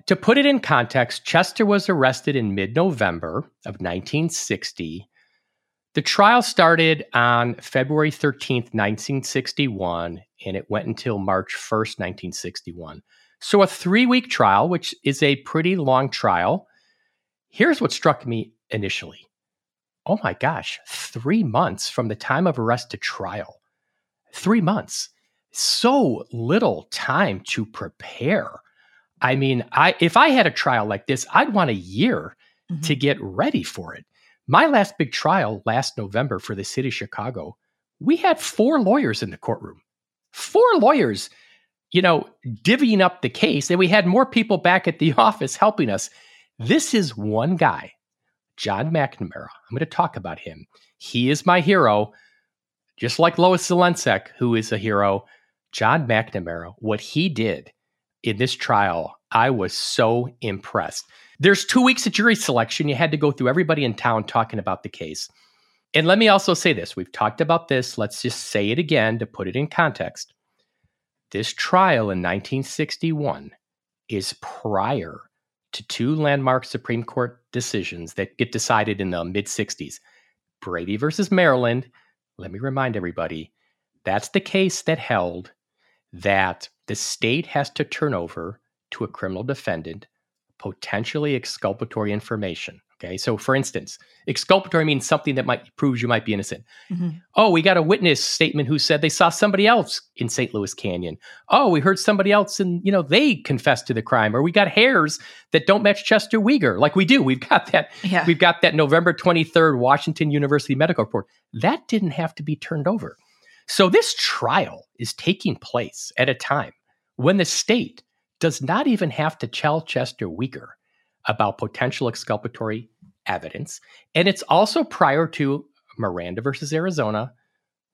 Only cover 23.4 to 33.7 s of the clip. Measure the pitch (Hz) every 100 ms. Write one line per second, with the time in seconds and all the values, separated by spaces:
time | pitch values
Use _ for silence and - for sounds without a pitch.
23.4 | - - _ _ _ _ _ _ _ -
24.4 | 180 233 170 214 - - - _ _ _
25.4 | _ - - - 233 277 180 104 - 117
26.4 | 113 196 208 92 - - - 139 180 95
27.4 | - - 107 - 90 - - - 131 214
28.4 | - - _ _ _ _ _ - 127 135
29.4 | 135 123 - - 165 - 170 233 311 262
30.4 | 175 - - 120 104 101 - 131 - 190
31.4 | 294 202 156 101 87 101 226 175 165 -
32.4 | _ _ - 165 160 135 139 135 98 95
33.4 | 247 277 -